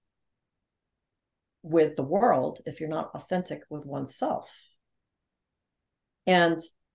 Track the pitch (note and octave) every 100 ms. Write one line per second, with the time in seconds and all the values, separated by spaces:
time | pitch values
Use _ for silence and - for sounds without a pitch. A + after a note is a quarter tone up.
0 | _ _ _ _ _ _ _ _ _ _
1 | _ _ _ _ _ _ D#3 E3 D3+ D3+
2 | C3+ G3 A#3+ C3+ C#3+ - D#3 - D#3 D#3+
3 | - - - F#3 F3+ D3+ - D3+ C#3 C#3
4 | C3 - C4 - - - _ _ _ _
5 | _ _ _ _ _ _ _ _ _ _
6 | _ _ F#3 F3+ E3+ E3 - - _